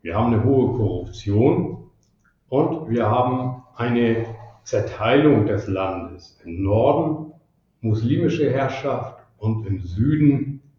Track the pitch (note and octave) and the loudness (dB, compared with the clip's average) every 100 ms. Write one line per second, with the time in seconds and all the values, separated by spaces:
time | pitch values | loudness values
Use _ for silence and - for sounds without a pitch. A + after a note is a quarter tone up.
0 | E2+ G2 A#2+ A2 B2+ C3+ G#2+ B2 G2 F2 | -4 0 2 4 4 4 2 0 -2 -2
1 | F2 - G2+ G#2 C3+ F3+ - - - _ | -8 -10 0 4 4 2 -2 -8 -18 _
2 | _ _ _ _ _ C3 D#3+ D#3+ A2+ A#2 | _ _ _ _ _ 0 0 -2 -4 -2
3 | G#2+ B2 B2+ B2+ C3 - - - A#2+ A#2+ | 0 0 0 -2 -6 -8 -16 -6 -2 2
4 | A#2 A2 A2+ - - - - G#2+ - - | 2 0 -4 -10 -18 -20 -6 -4 -4 -2
5 | A2+ C#3 D3+ A2+ G#2 G2+ - F#2+ F#2+ F2+ | 2 4 6 4 2 0 -2 -4 -4 -6
6 | E2+ E2+ - _ E2+ E2+ G2 G#2+ C3+ F3 | -10 -16 -20 _ -14 -6 0 2 2 2
7 | D#3 D#3 - - _ _ _ _ A2+ A2 | 0 -4 -8 -18 _ _ _ _ -2 -2
8 | A#2 D#3+ E3+ D#3 C3+ C3 C3 - C#3+ A#2 | 0 0 0 0 0 0 -2 -4 -4 -6
9 | G#2 - _ _ A2 A2 G#2 F#2+ F2 F#2 | -8 -14 _ _ -2 -2 -2 -4 -4 0
10 | C3+ D3+ D3 C#3 C#3 - _ | 2 4 4 4 -2 -10 _